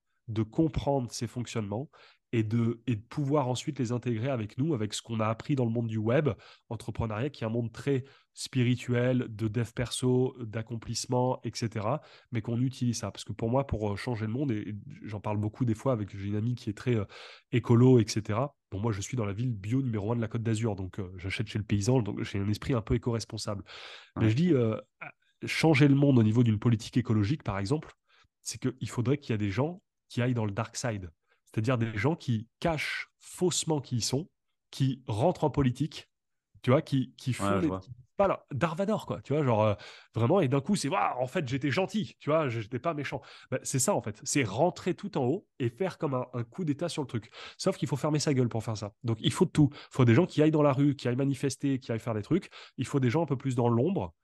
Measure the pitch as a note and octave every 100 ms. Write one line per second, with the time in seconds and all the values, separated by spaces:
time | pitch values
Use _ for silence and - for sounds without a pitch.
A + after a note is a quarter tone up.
0 | _ _ - A2 A2 - D#3+ - D3 C#3
1 | A#2 - A#2 B2 A#2 A#2 G2+ G#2 D3+ -
2 | - _ _ A#2 G#2+ A#2 A2+ A#2 - G#2+
3 | - D3+ C3+ D3+ B2+ A#2+ - C#3+ A2+ A#2+
4 | B2 A2 C3 B2+ G#2+ - D#3+ B2 G#2+ -
5 | - A2+ A2 A2+ - C3+ A#2 A#2 A#2 A2
6 | G#2+ C#3 D3 - - - _ A2+ - -
7 | A2+ G#2 C#3+ - A2+ A#2 A#2 - C#3+ C3+
8 | C3 - _ - - C3+ A#2+ B2 - A#2+
9 | B2 B2+ A#2 G#2+ A2 A#2 A2+ - A#2+ -
10 | B2+ B2+ B2+ - A2 A2+ A2+ A2+ - A2+
11 | - B2 B2+ B2 A#2+ - A2+ A2+ G#2 D3+
12 | - - _ A#2 A#2 A#2 C3 - B2 A2
13 | G2+ - - G2+ A2+ B2+ C#3 A2 G#2+ G2+
14 | B2+ A2 A2 A#2+ D3 G#2+ G2+ G#2 - -
15 | - G#2 G#2+ G#2+ G#2+ - B2 G#2+ C3+ A#2
16 | G2+ G2 G2+ G#2 A#2 A#2+ - G#2 B2+ A#2
17 | F#2+ - - - _ B2 - A#2 B2+ B2+
18 | G#2+ A2 G#2+ G#2+ C#3+ - _ G2 A2+ G2
19 | - B2 G2+ G2 B2+ G#2 G#2 C3 C3 A2
20 | G2+ A#2+ A2 A#2 A2+ G#2+ A2+ G2 F#2 -
21 | F2+ F#2 F#2+ - G#2+ A2 - G#2 G#2 C3
22 | G#2 - A2+ G2 G2+ G#2 - B2 - A#2+
23 | B2 A2+ - A2 - G2+ - - - -
24 | - - A2+ A#2 F3+ C3+ A2 A2 - _
25 | E3 - _ _ A#2 - E3 C3+ D3 C#3
26 | C#3+ B2+ G#2+ A2+ A#2+ G#2 B2 A2 - B2
27 | A2+ G#2+ G2+ D#3+ - G2 G2+ D3+ - -
28 | _ _ _ _ - - B2+ - A2 -
29 | A#2 D3 - G#2+ G#2 F#2+ D3+ F3+ _ _
30 | _ - B2 A#2 G#2+ G2+ A2 - A#2+ G#2
31 | F2+ - _ _ _ - A2 B2 A2+ G#2+
32 | C3+ E3 - A2 - _ F3 D3+ - -
33 | - _ - - F3+ - D#3+ D3+ - B2
34 | - C3 F#3+ _ _ _ _ - C3+ -
35 | - G#2 E3 - D3+ C#3+ C3 A#2+ D#3 -
36 | - _ _ _ _ - - C#3+ D#3 C3+
37 | - - B2+ A#2+ G2+ G2 F2+ F#2+ - -
38 | - - G3 - _ B2+ E3 D#3+ G3 G#3
39 | - G#2 - D3 C3+ G#2+ G#2+ G2+ - -
40 | - A2 A#2+ G3 C#3 C#3 - G#3 C#3 G3
41 | G3 B2 B2+ F#3 C3 C3+ D3 C#3 G3 G#3+
42 | D3+ - C#3 D#3+ C#3 A2+ G2+ B2 E3+ D3
43 | C3+ C3+ - - - - - C3+ G#3 E3
44 | A2 - - C#3+ G#2+ G#2+ F3 - F#3 -
45 | - D#3 B2 F#3 - - A#2+ - F#3+ -
46 | D3+ B2+ - B2 A2+ - E3 C3 F3 -
47 | C3 A#2 - - - - - - D#3 C#3
48 | D#3 D3+ D#3 C3 A#2+ A2+ A2+ G#2+ G#2 -
49 | A#2+ A2+ A2+ - C3 - C#3+ - - -
50 | B2 A#2 F3+ - D#3 D#3 D3 C3 C#3+ C3+
51 | B2 B2 C#3 C3 C#3 - C#3+ C3+ C3 A#2
52 | - G#2+ G2+ F3+ - - - - B2+ C#3+
53 | B2 D3 E3 C3+ C3+ B2+ A#2+ A#2 D3+ F#3
54 | F2 -